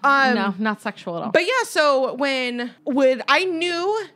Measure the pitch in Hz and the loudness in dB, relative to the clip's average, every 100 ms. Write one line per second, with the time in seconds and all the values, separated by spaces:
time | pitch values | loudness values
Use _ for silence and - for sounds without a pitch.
0 | 277 277 269 214 196 185 220 202 - 196 | 4 4 4 2 -2 -2 -4 -4 -8 -10
1 | - 170 - 320 349 508 466 359 302 269 | -10 -8 -2 0 0 -2 -2 0 2 2
2 | 262 254 277 269 254 240 247 - - 269 | 0 -2 -2 -2 -4 -4 -8 -10 -4 2
3 | 269 254 - 294 381 330 349 339 359 427 | 4 2 2 2 2 -2 -2 -2 -2 -2
4 | 381 | -6